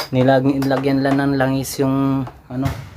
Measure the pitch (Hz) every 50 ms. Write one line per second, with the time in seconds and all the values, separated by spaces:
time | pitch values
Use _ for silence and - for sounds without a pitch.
0 | - - 131 127 127 131 135 131 131 135 139 139 135 135 135 131 135 139 135 135
1 | 135 139 135 139 139 139 139 135 131 131 135 135 131 - - - 139 135 135 135
2 | 139 135 135 135 131 123 - - - - 127 127 135 135 - - - - -